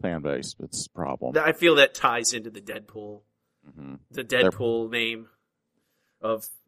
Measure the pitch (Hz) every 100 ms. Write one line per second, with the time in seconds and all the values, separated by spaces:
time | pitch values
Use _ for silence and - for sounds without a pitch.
0 | 92 82 71 67 69 - 78 - - -
1 | 73 67 - 156 156 156 170 151 139 -
2 | 135 120 113 123 110 104 101 107 104 110
3 | 104 104 _ _ _ _ - 80 67 135
4 | _ - 117 123 117 98 120 117 113 117
5 | 113 113 113 _ _ _ _ _ _ _
6 | _ _ 110 113 - -